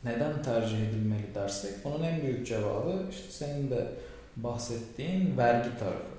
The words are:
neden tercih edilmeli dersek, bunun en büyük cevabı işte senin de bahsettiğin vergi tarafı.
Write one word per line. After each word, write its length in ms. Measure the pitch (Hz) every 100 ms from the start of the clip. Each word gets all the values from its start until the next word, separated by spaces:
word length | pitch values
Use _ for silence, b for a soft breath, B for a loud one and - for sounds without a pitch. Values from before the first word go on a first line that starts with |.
neden 400 | 120 117 147 147
tercih 340 | 131 113 110 110
edilmeli 580 | 107 107 107 107 101 104
dersek, 360 | 98 - 101 98 139
bunun 180 | 151
en 180 | 165 160
büyük 260 | 139 123 120
cevabı 580 | 110 104 104 147 190 185
işte 200 | - -
senin 380 | - 143 143 139
de 180 | 123 - B B B B -
bahsettiğin 1000 | 113 120 - 113 107 - 156 190 175 127
vergi 420 | 120 117 - -
tarafı. 320 | 98 - -